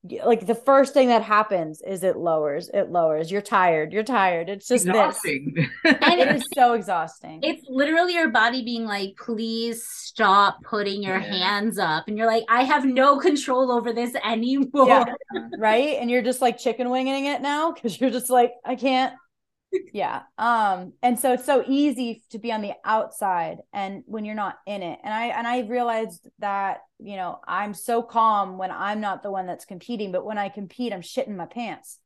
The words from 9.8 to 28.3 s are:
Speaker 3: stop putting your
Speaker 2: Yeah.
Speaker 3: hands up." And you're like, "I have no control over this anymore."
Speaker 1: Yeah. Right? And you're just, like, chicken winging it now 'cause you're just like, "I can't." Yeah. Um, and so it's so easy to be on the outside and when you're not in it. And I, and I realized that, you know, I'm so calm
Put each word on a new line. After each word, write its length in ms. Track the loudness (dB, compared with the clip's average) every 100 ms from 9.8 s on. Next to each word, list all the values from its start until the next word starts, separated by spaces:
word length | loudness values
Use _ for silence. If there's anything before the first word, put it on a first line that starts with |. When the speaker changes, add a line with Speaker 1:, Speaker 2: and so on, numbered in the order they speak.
| -10
Speaker 3:
stop 760 | -14 -14 0 4 6 4 0
putting 380 | -6 -4 -4 -4
your 160 | -4 -4
Speaker 2:
Yeah. 140 | -2
Speaker 3:
hands 460 | -2 0 0 -2 -2
up." 260 | 0 -2 -4
And 80 | 0
you're 80 | 2
like, 180 | 2 2
"I 160 | 2
have 200 | 4 2
no 340 | 2 4 6 6
control 520 | 4 2 0 0 2
over 200 | 0 0
this 220 | -4 -2 -4
anymore." 600 | -2 -2 0 0 0 4 6
Speaker 1:
Yeah. 160 | 6 4 -4 -10 -10 -10 0
Right? 380 | 2 4 2 -2
And 100 | 0
you're 120 | 0
just, 180 | 0 0
like, 180 | 0 0
chicken 320 | -4 -2 -2
winging 360 | -2 -2 -2 -4
it 140 | -4
now 300 | -4 -2 -2
'cause 280 | -2 -8 0
you're 100 | 0
just 200 | 0 2
like, 220 | 4 4 0
"I 100 | -8 -2
can't." 380 | 0 2 0 -4 _ _ _ _ _ -6 -6
Yeah. 300 | -6 -4 -4 -10 -4
Um, 540 | 0 2 2 0 -6 _
and 160 | 0 2
so 140 | 2
it's 120 | 0
so 200 | 2 2 2
easy 560 | 2 2 0 -6 -8 _
to 80 | -10
be 140 | -6
on 100 | -6
the 100 | -6 -8
outside 760 | 0 0 0 -4 -2 0 -2 -8 -12
and 300 | -8 -8 -10 -12
when 180 | -10
you're 100 | -8
not 240 | -6 -6 -8 -12
in 160 | -8
it. 160 | -8 -10
And 100 | -8
I, 140 | -4 -4
and 200 | -4 -2
I 140 | -4
realized 680 | -2 -2 0 -2 -4 -10 _ _
that, 440 | -4 -2 -4 -6 _ _
you 180 | -14 -8
know, 240 | -8 -10 -6
I'm 280 | -4 -4
so 280 | -8 -2 -2
calm 560 | 0 2 4